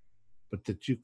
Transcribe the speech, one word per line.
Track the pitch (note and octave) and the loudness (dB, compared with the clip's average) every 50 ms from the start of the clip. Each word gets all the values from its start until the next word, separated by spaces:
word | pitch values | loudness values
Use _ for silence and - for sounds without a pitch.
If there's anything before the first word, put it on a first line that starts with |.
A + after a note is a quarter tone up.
| - - - - - - - - - - | -20 -20 -20 -20 -18 -16 -16 -16 -6 -4
but | - F#2+ - | -4 -2 0
that | - G2+ - - - | 0 0 2 2 2
you | B2+ A#2 | 2 2